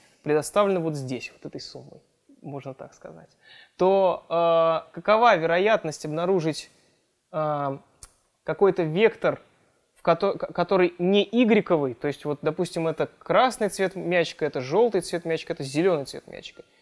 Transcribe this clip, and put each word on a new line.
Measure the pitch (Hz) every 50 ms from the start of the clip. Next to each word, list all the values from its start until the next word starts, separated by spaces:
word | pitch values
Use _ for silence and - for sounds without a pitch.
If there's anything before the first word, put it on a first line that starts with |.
| _ _ _ _ -
предоставлена | 151 151 156 143 - - 208 208 196 190 180
вот | 160 165 151
здесь, | 143 135 127 131 113 - - -
вот | _ -
этой | 147 - 143
суммой, | - - - 135 127 139 - - _ _ _ _ _ _ 277 _
можно | - 156 139 139 139 139 131
так | - - - -
сказать, | _ - - 156 160 165 _ _ _ _ - - - - _ _
то, | - 180 185 196 196 190 180 - - - -
э, | 165 170 170 170 165 165 165 165 160 156 - - -
какова | 170 - - 214 220 240 240 208
вероятность | 165 160 165 165 175 190 214 226 196 - 160 147 - -
обнаружить, | 156 151 160 175 180 196 180 151 160 147 - - - _ _ _ _ _ _ _ _ _ _ _ _
э, | - 160 156 151 151 147 143 139 139 143 - _ _ _ - - _ _ _ _ _ _ _
какой-то | - 156 - 202 190 185 190 170
вектор, | 156 156 185 226 220 220 - - 165 135 - - _ _ _ _ _ _ _ _ _ _
в | _ -
кото-, | - 165 165 208 196 -
ко-, | - - - 160
который | - 175 - 202 190 180 175 - -
не | 175 180 196 202 202 -
игрековый, | - 240 254 208 233 214 180 - 180 156 143 131 117
то | - - 147
есть | 139 - -
вот, | 147 147 - -
допустим, | 156 151 - 175 165 - 170 160 165
это | 156 - 151
красный | - - - - - 165 196 247 262 226 - 220 196
цвет | - - 190 180 185
мячика, | 185 170 170 180 175 165 - - - 160
это | 143 - 143
желтый | 127 131 151 202 240 233 208 185 -
цвет | - - 170 -
мячика, | 165 165 156 - - 165
это | - 143
зеленый | 135 131 147 170 190 175 147 135
цвет | - - - -
мячика. | - - - - - - - - _ _ _